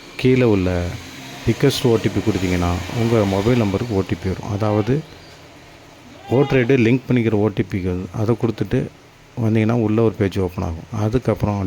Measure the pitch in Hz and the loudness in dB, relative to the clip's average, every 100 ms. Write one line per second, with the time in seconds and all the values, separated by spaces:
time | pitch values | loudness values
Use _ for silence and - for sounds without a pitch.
0 | - - 127 127 123 101 90 90 87 - | -18 -2 2 4 4 2 2 0 -4 -8
1 | - - - - - - 139 - 123 113 | -14 -16 -16 -8 -4 0 0 2 2 2
2 | 107 98 107 95 92 90 87 87 87 120 | 0 -2 -2 0 0 0 0 -2 -4 -2
3 | 117 113 98 98 107 123 101 95 120 98 | 2 2 2 2 2 2 2 0 -2 -2
4 | 92 95 95 87 104 101 107 107 107 147 | -2 -4 -4 -6 -4 -2 0 0 0 -2
5 | - - - - - - - - - - | -4 -18 -20 -20 -20 -20 -20 -20 -20 -20
6 | - - - 120 139 131 120 135 110 127 | -20 -14 -2 2 4 2 4 4 4 2
7 | - 127 113 104 107 - 95 101 90 90 | 2 0 2 2 0 0 -4 -2 -4 -4
8 | 92 110 107 117 113 107 101 131 - - | -6 -4 -2 0 0 -2 -2 -2 -4 -10
9 | - - - - 110 110 110 120 107 107 | -20 -20 -14 -4 0 2 2 2 2 2
10 | 113 98 98 98 90 95 90 82 - 107 | 2 2 0 0 -4 -4 -6 -6 -8 -4
11 | 107 120 113 104 104 101 | 0 0 -2 -2 -2 -2